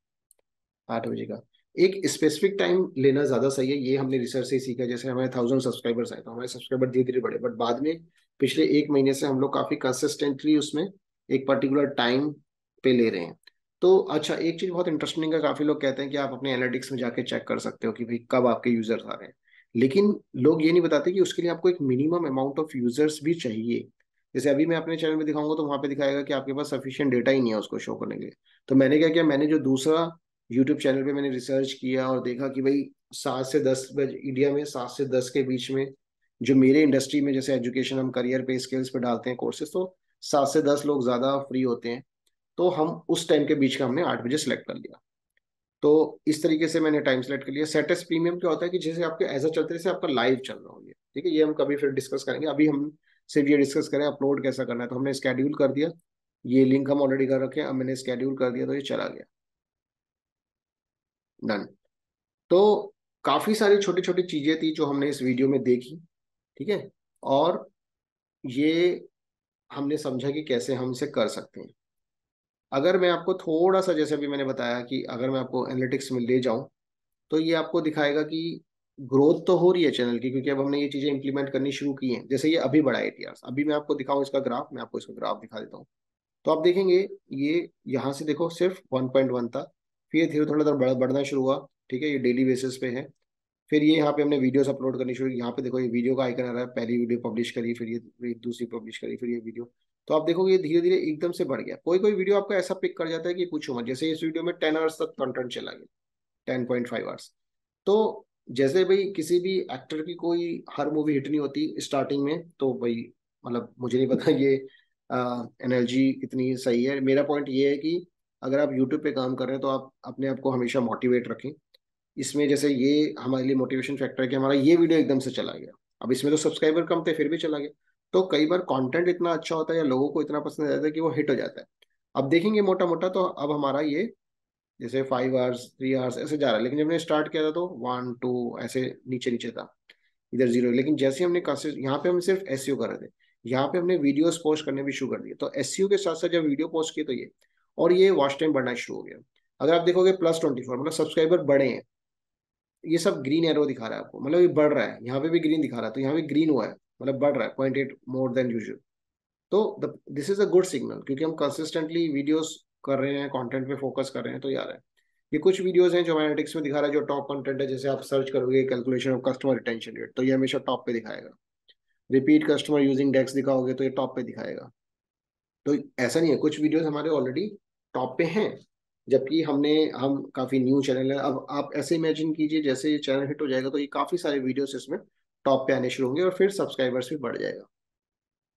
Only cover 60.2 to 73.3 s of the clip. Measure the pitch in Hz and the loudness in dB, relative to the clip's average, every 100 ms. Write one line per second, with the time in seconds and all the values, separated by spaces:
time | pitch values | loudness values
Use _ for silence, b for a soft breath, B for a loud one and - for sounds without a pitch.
60.2 | _ _ _ _ _ _ _ _ _ _ | _ _ _ _ _ _ _ _ _ _
61.2 | _ _ 113 101 - _ _ _ _ _ | _ _ -4 -4 -6 _ _ _ _ _
62.2 | _ _ - 180 208 202 - - _ _ | _ _ 2 6 6 4 0 -14 _ _
63.2 | 143 147 214 214 208 202 196 170 180 180 | 0 2 2 2 6 6 4 0 0 0
64.2 | 180 156 143 160 160 156 143 139 147 135 | -2 0 0 0 0 0 0 0 -2 0
65.2 | 127 123 135 139 120 123 143 165 - _ | 0 2 2 2 2 0 0 -16 -20 _
66.2 | _ _ _ - 160 196 - _ _ _ | _ _ _ -10 -4 -4 -6 _ _ _
67.2 | - 135 165 - - _ _ _ _ _ | 0 2 2 0 -6 _ _ _ _ _
68.2 | _ _ 135 123 151 165 180 - - _ | _ _ -8 0 2 4 2 0 -8 _
69.2 | _ _ _ _ _ 143 143 151 143 127 | _ _ _ _ _ -6 -4 -2 -4 -4
70.2 | 139 151 151 120 127 127 127 123 147 - | -4 -4 -2 -2 -2 -4 -4 -4 -4 -2
71.2 | 107 98 - - - _ _ _ _ _ | -2 -4 -12 -16 -20 _ _ _ _ _
72.2 | _ _ _ _ _ 135 165 185 180 170 | _ _ _ _ _ 0 2 4 4 2
73.2 | 180 | -2